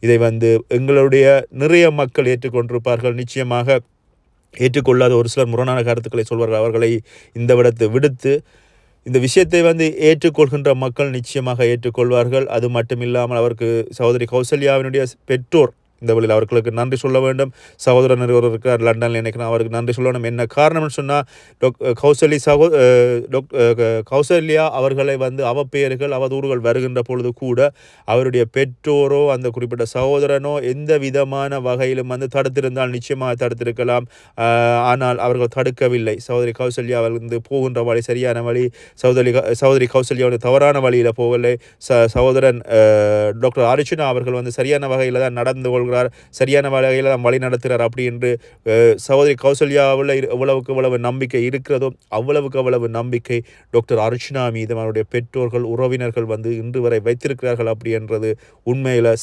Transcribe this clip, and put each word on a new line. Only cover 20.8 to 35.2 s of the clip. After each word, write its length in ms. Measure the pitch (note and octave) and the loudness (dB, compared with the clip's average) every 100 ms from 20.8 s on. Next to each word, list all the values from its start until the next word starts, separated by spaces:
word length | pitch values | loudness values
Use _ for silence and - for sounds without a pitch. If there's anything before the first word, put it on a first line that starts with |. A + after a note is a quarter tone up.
| D#3 | -4
சொன்னா, 320 | C#3+ C#3 C#3+ C3 - _ _ | -6 -4 -4 -4 -14 _ _
டாக்-, 160 | C3 - C3 | -2 -2 -4
கௌசல்யா 460 | A2+ C#3+ D3 D#3 D3 | 0 2 4 4 2
சகோ-, 280 | - D3 E3 | 2 4 4
அஹ், 480 | D3+ B2+ B2 B2 A#2+ - | 6 6 6 4 0 -4
டாக்-, 240 | C3 C3+ | -6 -4
அஹ், 200 | C#3 A#2 | 0 2
க-, 280 | A#2 A2+ A2+ G#2+ | 2 0 -2 -2
கௌசல்யா 640 | C#3 D3 F3 D#3 D#3 D#3 | 0 2 0 2 0 0
அவர்களை 480 | B2+ C3+ C3+ C#3 C3+ | 0 -2 0 -2 -2
வந்து 260 | C3 C3+ B2 | -4 -2 -2
அவப்பெயர்கள், 640 | C3 C3+ C#3+ C#3 B2+ C#3+ | -2 -4 -2 -2 -2 -4
அவதூறுகள் 480 | C3 C3 C3+ C#3 B2+ | -2 -2 -4 -4 -2
வருகின்ற 440 | A#2 A#2+ B2+ B2 | 0 0 -2 -4
பொழுது 300 | A#2 B2+ A#2+ | -4 -4 -4
கூட 380 | A#2+ C3 A#2+ C#3+ - - _ | -6 -4 2 2 0 -20 _
அவருடைய 400 | - A#2 C3 B2 A2+ | -2 0 2 0 0
பெற்றோரோ 800 | C3+ C3+ B2 - C#3+ C#3 C#3+ D3 | 0 -4 -4 -2 0 2 2 2
அந்த 200 | B2+ B2+ | 0 -4
குறிப்பிட்ட 340 | A#2+ A#2+ A#2+ A2+ | -6 -8 -4 -4
சகோதரனோ 680 | B2+ C3 C#3+ C#3+ C#3 C#3+ D3 | -2 0 0 2 0 -2 -4
எந்த 360 | B2 C3+ D3+ D3+ | -4 -6 0 0
விதமான 640 | C3+ C#3 C3+ C#3 C#3 C#3 | 2 -2 -2 -2 -4 -4
வகையிலும் 460 | B2+ B2+ C3 C3 B2+ | -4 -2 -2 -2 -6
வந்து 220 | B2+ C3 | -6 -4
தடுத்திருந்தால் 540 | C#3 C3 C3 C3 B2+ B2+ | -2 -2 -2 -4 -4 -4
நிச்சயமாக 440 | B2 - C3+ C3 | -6 -8 -6 -4
தடுத்திருக்கலாம். 720 | A#2+ B2 A#2+ A#2+ A#2 A#2+ B2 B2 _ _ - | -4 -4 -4 -6 -4 -2 -2 -4 _ _ -4
அஹ், 420 | A#2 A#2 A#2 A#2+ | 0 2 2 2
ஆனால் 380 | B2 B2+ B2+ | 2 0 0
அவர்கள் 360 | A#2+ | -2